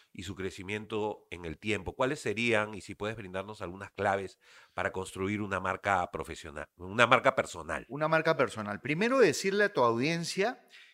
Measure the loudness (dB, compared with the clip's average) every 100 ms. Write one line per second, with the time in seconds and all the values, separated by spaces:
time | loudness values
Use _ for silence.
0 | _ -12 -10 -6 -6 -6 -6 -6 -4 -2
1 | -2 -4 -12 -10 -8 -6 -2 -2 -2 -2
2 | -2 0 -4 0 2 2 0 -6 -12 -6
3 | -6 -6 -6 -6 -8 -8 -10 -8 -10 0
4 | 2 2 -2 -12 _ -20 -12 -4 -2 -2
5 | -8 -2 -2 0 0 -2 0 0 2 2
6 | 2 -4 -8 -10 -10 -10 -12 -12 -4 4
7 | 6 8 6 2 -4 -6 -6 -6 -6 -4
8 | 0 2 2 2 2 0 -6 -6 -4 0
9 | 2 6 6 4 0 2 2 4 4 4
10 | 2 0 -2 -2 -2 -2 _ -20 -20